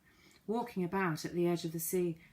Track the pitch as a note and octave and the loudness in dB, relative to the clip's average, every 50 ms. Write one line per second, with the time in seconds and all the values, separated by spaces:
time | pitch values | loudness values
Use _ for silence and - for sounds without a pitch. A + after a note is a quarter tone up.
0 | _ - - - - - - - _ - G#3+ A#3+ A#3+ - - F#3+ F3+ E3+ G3 F#3+ | _ -20 -20 -20 -20 -20 -20 -12 _ -4 -2 -2 -2 -2 -2 -2 -2 0 0 2
1 | F#3+ F3 D#3 D#3 - - - F3 F3 F3 F3 E3 - E3 D#3+ E3 D#3+ - - F#3 | 2 2 0 0 -2 -4 0 2 4 4 4 2 0 -4 -4 -4 -4 -2 0 2
2 | F3+ F3 D#3+ - - - | 2 0 0 -4 -8 -18